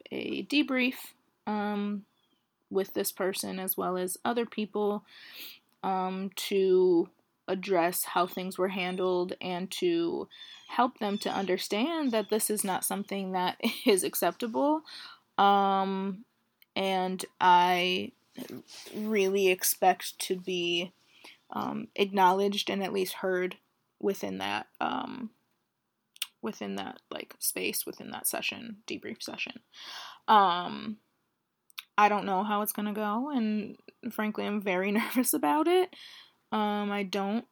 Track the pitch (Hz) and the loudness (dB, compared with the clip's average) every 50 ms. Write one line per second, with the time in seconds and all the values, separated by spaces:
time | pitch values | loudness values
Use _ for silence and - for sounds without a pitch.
0 | - - - - - - - - 196 - - 294 294 294 262 254 247 254 262 - | -16 -10 -10 -8 -6 -6 -6 -6 -4 0 0 0 2 2 0 0 0 0 -2 -6
1 | - - - _ _ _ _ _ _ 214 214 214 202 208 208 202 202 202 208 202 | -12 -16 -20 _ _ _ _ _ _ -6 -4 -4 -2 -2 -2 -2 -2 -4 -4 -6
2 | 202 _ _ _ _ _ _ _ _ _ _ _ _ _ 196 190 190 - - 214 | -8 _ _ _ _ _ _ _ _ _ _ _ _ _ -2 -2 -2 0 -2 -4
3 | 196 - - - 196 185 190 - - 202 190 185 190 185 - - 185 180 180 180 | -4 -4 -4 -2 -2 -2 -2 -2 -6 -6 -6 -6 -6 -6 -4 -4 -2 -2 -2 -2
4 | 185 185 - - - 233 240 240 233 220 - - 214 196 - 208 208 202 208 214 | -2 -4 -6 -4 -4 -2 -2 -2 -2 -4 -4 -6 -6 -4 -2 -2 0 0 0 -2
5 | - _ - - - - - - - - - - _ _ _ _ - 190 190 185 | -6 _ -20 -20 -20 -20 -18 -16 -16 -16 -18 -20 _ _ _ _ -4 -2 -2 0
6 | 185 185 190 190 196 196 - - - - 208 196 190 190 185 185 185 185 175 165 | -2 -2 -4 -4 -6 -6 -6 -8 -4 0 2 4 6 6 8 8 8 8 6 6
7 | 185 180 - _ _ _ _ _ _ - 185 196 180 196 190 175 165 175 185 - | 4 2 -4 _ _ _ _ _ _ -4 -4 -4 -2 2 2 4 4 2 2 0
8 | - - - 180 175 185 - 196 185 190 190 - 185 190 185 196 180 180 185 185 | -4 -2 0 0 0 0 -2 -6 -8 -6 -2 -2 -2 0 0 -2 -2 -2 -2 0
9 | 185 185 185 180 180 185 - - - 180 180 175 185 185 - - 180 175 170 170 | 0 2 2 2 0 -2 -4 -6 -6 -6 -4 -4 -4 -6 -4 -2 0 2 2 2
10 | 170 170 170 - - - - - - - - - - - - - 247 262 - - | 0 0 -2 -4 -6 -8 -12 -18 -20 -20 -20 -20 -16 -6 0 0 0 0 0 -2
11 | 226 202 202 208 - - - - 196 185 180 185 - - 202 208 240 320 339 320 | -4 -2 -2 -2 -2 -2 -2 -2 0 0 0 -2 0 -2 -2 0 0 0 0 0
12 | 302 262 226 220 202 - 220 220 - - 214 208 - 202 180 - - - 196 196 | 0 0 0 0 0 0 0 0 0 0 -2 -2 0 -2 -2 -2 -2 -2 -4 -4
13 | 202 - 196 196 190 185 185 185 180 180 - - - 226 - - - 254 208 185 | -4 -4 -4 -4 -4 -2 -2 0 0 0 -2 0 -2 -2 -2 0 4 4 4 4
14 | - - - - 196 175 175 - 240 226 226 254 269 285 311 320 311 - - - | 4 0 -2 0 0 0 0 -2 -6 -4 0 0 2 2 2 0 -2 -8 -16 -18
15 | - - - - _ _ _ - 196 202 202 196 196 196 196 196 196 190 196 190 | -18 -18 -20 -20 _ _ _ 4 6 6 6 6 6 4 4 2 2 0 0 -2
16 | 190 196 190 196 240 - _ _ _ _ _ _ _ _ _ 196 196 190 190 185 | -2 -4 -4 -6 -12 -18 _ _ _ _ _ _ _ _ _ -2 -2 0 0 0
17 | 185 185 185 185 - - - _ - 185 180 175 175 180 180 175 175 180 180 180 | 0 0 -2 -4 -6 -10 -4 _ 6 8 8 8 8 6 6 4 4 2 2 0
18 | 101 - - _ _ _ _ - 247 - - - - - - - - - - 214 | -2 -6 -10 _ _ _ _ -14 -12 -12 -12 -14 -14 -16 -18 -18 -16 -12 -8 -6
19 | 214 214 220 208 190 190 196 202 196 185 185 185 - - - - - 185 185 - | -4 0 2 2 2 4 4 4 4 4 4 4 2 -2 0 4 4 4 4 4
20 | - - - - - - 190 185 180 190 185 180 170 175 175 170 180 180 - _ | 0 -8 -8 -8 -4 -4 -4 -4 -2 -4 -2 -2 0 0 0 0 -2 -4 -8 _
21 | _ _ _ - - - - _ _ _ - - - 65 69 71 - - _ - | _ _ _ -20 -20 -20 -20 _ _ _ -8 -6 -4 -4 -4 -6 -8 -8 _ 0
22 | 202 196 196 196 185 185 190 196 202 202 202 208 - - 196 196 196 180 - 196 | 0 2 4 6 6 6 6 6 2 2 0 0 -2 -2 -2 -2 -2 -2 -2 -2
23 | 185 185 - - - 190 185 180 185 185 - - _ _ _ _ _ _ _ _ | -2 -4 -4 -6 -4 -2 0 0 -2 -2 -4 -8 _ _ _ _ _ _ _ _
24 | - 202 196 - - 196 190 190 190 202 202 107 - - _ _ - - - - | -4 -2 -2 -2 -6 -8 -6 -4 -4 -2 -2 -4 -6 -8 _ _ -4 -2 -2 -2
25 | - - 53 - - 220 - _ _ _ _ _ _ _ _ _ _ _ _ _ | -4 -6 -8 -10 -10 -12 -14 _ _ _ _ _ _ _ _ _ _ _ _ _
26 | _ _ _ - - - - _ - 220 208 - 214 196 196 196 196 185 - - | _ _ _ -10 -10 -10 -10 _ -10 -8 -8 -8 -8 -8 -8 -8 -8 -10 -12 -14
27 | _ _ - - - - - - - - - - 92 92 - - - - - - | _ _ -10 -10 -10 -12 -12 -6 -4 -4 -4 -2 -4 -4 -4 -4 -6 -8 -10 -12
28 | - - - - - - - - - - - - 233 233 214 202 _ - - - | -12 -12 -12 -6 -6 -4 -4 -4 -4 -6 -6 -8 -12 -14 -16 -16 _ -12 -12 -10
29 | - 208 226 - - - - - - - - - - _ _ - - - - - | -10 -12 -12 -10 -12 -12 -8 -8 -10 -10 -10 -16 -20 _ _ -18 -16 -16 -14 -14
30 | - - - - _ - 220 208 196 185 175 175 175 175 - - - 220 214 - | -14 -16 -18 -12 _ 6 6 8 8 6 4 0 -2 -6 -8 -8 -8 -10 -10 -12
31 | _ _ _ _ _ _ _ _ _ _ _ _ _ _ _ - - _ _ - | _ _ _ _ _ _ _ _ _ _ _ _ _ _ _ -18 -18 _ _ 4
32 | 208 202 208 202 180 202 196 185 208 214 208 208 214 208 - - 208 214 202 214 | 4 4 4 2 0 0 0 0 0 0 0 0 -2 -2 -4 -4 -6 -4 -4 -2
33 | 214 208 208 233 262 302 294 247 220 214 214 214 202 - - - _ - - _ | -2 -2 -2 -2 -4 -2 -2 0 0 0 0 -2 -2 -6 -10 -16 _ -20 -20 _
34 | - 233 - - 214 214 214 - 202 202 208 214 196 208 180 180 190 202 202 220 | -10 -8 -6 -4 -4 -4 -4 -4 -4 -2 -4 -2 0 0 0 0 0 2 2 0
35 | 220 - - 247 247 - - 294 - 294 294 302 311 339 359 370 370 - - - | 0 0 0 0 0 2 0 2 2 2 4 4 4 4 4 4 4 2 -2 -12
36 | - - - - - - _ _ _ _ - 214 214 208 208 208 208 202 202 202 | -20 -20 -20 -20 -20 -20 _ _ _ _ -2 0 0 2 0 0 0 -2 -2 -2
37 | 202 190 190 202 196 196 208 233 - - | -2 -2 -2 -2 0 0 0 -2 -4 -6